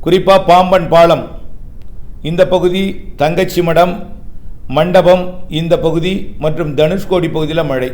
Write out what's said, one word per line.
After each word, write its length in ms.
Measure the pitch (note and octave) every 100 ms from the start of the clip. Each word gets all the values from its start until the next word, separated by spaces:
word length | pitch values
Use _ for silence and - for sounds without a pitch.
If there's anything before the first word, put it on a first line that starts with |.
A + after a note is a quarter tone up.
| -
குறிப்பா 300 | F3+ F#3 F#3+ F#3+
பாம்பன் 400 | F3 F#3 F#3 E3
பாலம் 300 | E3 E3+ D#3 A#2 - - - - - - - - - D#3
இந்த 120 | E3+ F#3
பகுதி, 280 | F3+ F3 F#3 G3 - - -
தங்கச்சி 400 | D3 E3+ F#3 - E3+
மடம், 260 | D#3+ F3+ F3+ - - - - - - - C#3
மண்டபம் 460 | F3 F#3 F3 F3+ F3+ - - D#3
இந்த 140 | E3 D#3+
பகுதி 300 | D#3+ D#3+ E3+ F#3+ - -
மற்றும் 280 | D3+ D3+ D#3+ C3+
தனுஷ்கோடி 480 | D#3 F#3+ - F#3 E3 D#3
பகுதியில 280 | D#3 E3 D3+
மழை. 180 | C3 B2+